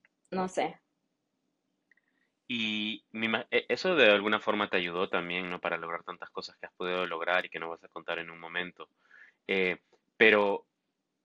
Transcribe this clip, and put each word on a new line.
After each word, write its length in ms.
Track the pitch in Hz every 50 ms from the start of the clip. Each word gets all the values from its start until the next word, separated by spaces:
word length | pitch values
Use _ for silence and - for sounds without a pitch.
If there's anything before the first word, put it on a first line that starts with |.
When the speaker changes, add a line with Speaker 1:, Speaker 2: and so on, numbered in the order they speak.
| _ _ _ _ _ _
Speaker 1:
no 180 | 180 185 185 185
sé. 320 | - 175 143 160 - - _ _ _ _ _ _ _ _ _ _ _ _ _ _ _ _ _ _ _ _ _ _ _ _ _ _ _ _ _ _ _ _ _ -
Speaker 2:
Y 560 | 123 117 110 107 107 107 104 107 110 - - _ -
me 140 | 110 113
ima-, 200 | 113 110 113 123 -
e-, 160 | - 120 - -
eso 260 | 120 - - 185 180
de 140 | 156 123 104
alguna 300 | 104 101 101 107 107 104
forma 280 | - 110 107 104 104 -
te 60 | -
ayudó 320 | 95 87 87 85 87 95 98
también, 420 | - 92 87 87 87 92 92 90
¿no? 100 | 90 87
Para 160 | - 85 85 82
lograr 260 | 85 85 85 85 85
tantas 260 | - 90 87 - -
cosas 260 | - 95 90 - - _
que 80 | -
has 60 | - -
podido 320 | - 92 90 90 90 90
lograr 380 | 87 85 82 85 85 90 92 87
y 40 | 90
que 80 | - 82
nos 120 | 82 82
vas 140 | 82 - -
a 40 | -
contar 300 | _ 87 80 - 85 85
en 120 | 82 85
un 80 | 85 85
momento. 500 | 82 82 85 87 90 90 - - 80 - _ _ _ _ - - - - _ _ _ -
Eh, 340 | 98 95 92 90 87 - _ _ _ _ _ _ _
pero 520 | - 113 110 107 104 101 101 98 - - _ _ _ _ _ _ _ _ _ _ _